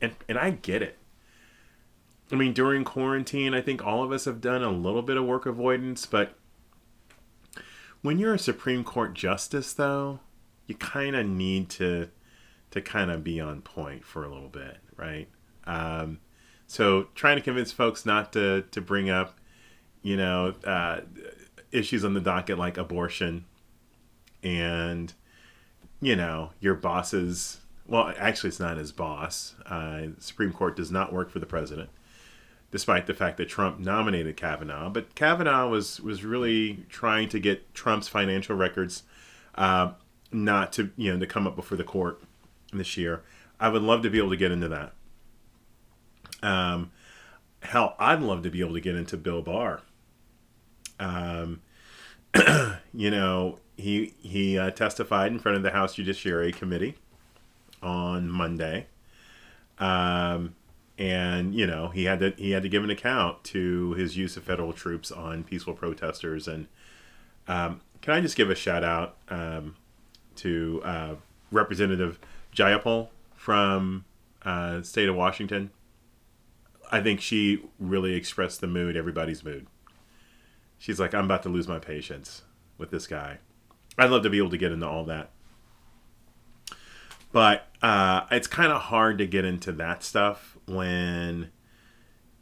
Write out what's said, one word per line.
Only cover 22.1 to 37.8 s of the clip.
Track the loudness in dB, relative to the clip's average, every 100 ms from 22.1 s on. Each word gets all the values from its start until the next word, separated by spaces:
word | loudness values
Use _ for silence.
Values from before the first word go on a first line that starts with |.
the | 0
docket | 0 0 0 -2
like | -2 -4
abortion | -4 -4 -4 -2 -4 -4 -10 _ _ -20 _ _ _ _ _ -10
and, | -4 -2 0 -2 -2 -4 -8 -12 _ -20 -20 -20 _ _ -20 -4
you | 2 2
know, | 2 -4 -6 -2
your | 0 2
boss's, | 0 0 0 0 0 -2 -6 -10 -16 -20 0
well, | 2 2 0
actually | -2 0 -2
it's | -4
not | -4 -4
his | -6
boss. | -6 -6 -6 -8 -8 -12 -14 -10
Uh, | -8 -6 -8 -10 -12
the |
Supreme | -12 -4 -2
Court | 0 -2 -2
does | -2
not | -2 -2
work | -2 -4
for | -6
the | -6
president, | -6 -6 -8 -12 -16 -20 -20 -20 -20 -20 -20 _
despite | -4 2 2 2
the |
fact | -2 -2 -2
that | -4
Trump | 0 -2 0
nominated | 0 0 2 0 -2 -4
Kavanaugh. | -4 -4 -6 -8 -6
But | -6 -6
Kavanaugh | 0 2 2 4 2 4
was, | 2 -2 -6
was | -8 -6
really | -4 -2 2 2 2 -2 -12
trying | -4 0 2 0
to | 0
get | 2 0 -2
Trump's | -4